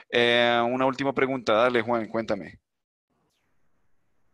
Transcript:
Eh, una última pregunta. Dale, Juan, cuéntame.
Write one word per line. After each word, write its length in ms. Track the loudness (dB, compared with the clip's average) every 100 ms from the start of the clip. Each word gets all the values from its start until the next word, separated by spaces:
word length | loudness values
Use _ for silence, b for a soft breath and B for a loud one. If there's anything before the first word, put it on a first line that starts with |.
| -4
Eh, 500 | 0 2 2 2 2 0
una 140 | 0 -2
última 260 | -2 -4
pregunta. 400 | 0 -2 0 0
Dale, 260 | 2 4 2
Juan, 240 | 0 -4 -4
cuéntame. 500 | -6 -4 -6 -8 -20 _ _ _ _ _ _ _ _ _ _ _ _ _ _ _ _ _